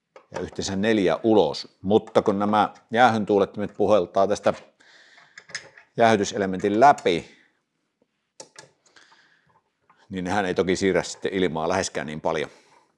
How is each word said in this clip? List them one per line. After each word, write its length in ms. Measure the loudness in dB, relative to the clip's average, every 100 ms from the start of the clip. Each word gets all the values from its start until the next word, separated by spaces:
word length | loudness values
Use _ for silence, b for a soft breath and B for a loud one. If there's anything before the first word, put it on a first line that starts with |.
| _ -20 _
ja 80 | -12
yhteensä 360 | -12 -8 -8 -4
neljä 440 | 0 0 0 0
ulos. 540 | 2 2 2 -2 -14 _
Mutta 400 | 0 0 2 0
kun 180 | 0 -2
nämä 340 | 0 0 0 -4 _
jäähyn 340 | 2 2 2 0
tuulettimet 480 | 2 2 -2 -10 -4
puhaltaa 500 | 2 2 2 0 0
tästä 260 | 0 -2 -4 -10 _ B B B B B B B B B B B 0
jäähytyselementin 840 | 2 4 0 -2 -4 -2 -2 4
läpi, 580 | 4 4 0 -2 -4 _ _ _ _ _ _ _ _ _ _ _ -20 -20 -20 _ _ b b b b b b b _ _ _ b b
niin 160 | -10 -4
nehän 200 | -2 -2
ei 80 |
toki 220 | -2 -2 0
siirrä 280 | 0 0
sitten 300 | -2 -6 -6
ilmaa 360 | -2 -2 -2 -4
läheskään 380 | -4 -4 -8 -10
niin 140 | -8
paljon 280 | -6 -6 -6 b b b b